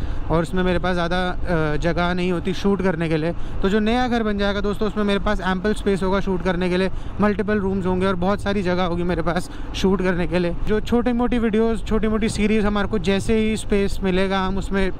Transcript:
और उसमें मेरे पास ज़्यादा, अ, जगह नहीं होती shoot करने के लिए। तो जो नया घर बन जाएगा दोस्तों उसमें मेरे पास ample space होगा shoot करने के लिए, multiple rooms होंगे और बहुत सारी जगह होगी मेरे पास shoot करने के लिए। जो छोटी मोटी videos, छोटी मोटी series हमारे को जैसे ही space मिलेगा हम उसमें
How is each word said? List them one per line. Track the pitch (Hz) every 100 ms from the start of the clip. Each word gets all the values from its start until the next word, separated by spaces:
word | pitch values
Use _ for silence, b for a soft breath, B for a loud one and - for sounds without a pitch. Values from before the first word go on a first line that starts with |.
| B B B
और | 160
उसमें | 160 185
मेरे | 180 175
पास | 180
ज़्यादा, | 180 170 180 180
अ, | 175 - 170 156 151
जगह | 170 165 175
नहीं | 180 180
होती | 175 190
shoot | 175 202 196
करने | 185 165 165
के | 156
लिए। | 160 175 B B
तो | 190
जो | 214
नया | 214 247 254
घर | 240
बन | 214 208
जाएगा | 202 202
दोस्तों | 202 202 214
उसमें | 208
मेरे | 208 202
पास | 208 202
ample | 180 185 208
space | 214 208 190
होगा | 185 196
shoot | 196 180
करने | 180 180 180
के | 180
लिए, | 190 - B B
multiple | 208 196 202 214
rooms | 190 196 185
होंगे | 185 190
और | 185
बहुत | 180 202
सारी | 196 202
जगह | 180 175
होगी | 180 170
मेरे | 175 165
पास | 165 170 - B B -
shoot | 190 190
करने | 185 175 160
के | 175
लिए। | 170 170 -
जो | 214
छोटी | - 240 240
मोटी | 240 240 240
videos, | 226 214 226 226
छोटी | - 220 220
मोटी | 214 220
series | 208 208 220 208
हमारे | 208 196
को | 214
जैसे | 160 196 196 226
ही | 214 214
space | - 208 196 -
मिलेगा | 190 180 190 190
हम | 185 190
उसमें | 175 196 180 -